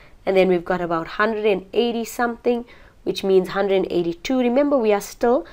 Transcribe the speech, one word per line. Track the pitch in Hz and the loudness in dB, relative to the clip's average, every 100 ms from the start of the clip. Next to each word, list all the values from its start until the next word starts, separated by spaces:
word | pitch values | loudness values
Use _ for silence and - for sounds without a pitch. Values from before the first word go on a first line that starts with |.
| - - - | -20 -8 0
and | 190 | 2
then | 185 | 4
we've | 180 | 2
got | 170 180 | 0 -4
about | 170 165 165 | -2 -4 -4
hundred | - 214 214 214 | -2 -2 0 0
and | 190 185 | 0 -2
eighty | 214 240 233 | -2 0 -2
something, | 226 - 240 233 240 240 240 - - - | -6 -4 -4 -2 -2 -2 -4 -20 -20 -10
which | - 190 | -8 -4
means | 196 190 185 | 2 2 2
hundred | 196 202 196 | -2 0 0
and | - | 0
eighty-two. | 175 170 170 - 262 | -2 -2 -6 -2 0
Remember, | 240 247 294 277 | 2 2 2 2
we | 220 | 2
are | 202 | 0
still, | 196 - 240 262 - | -2 -2 0 0 -2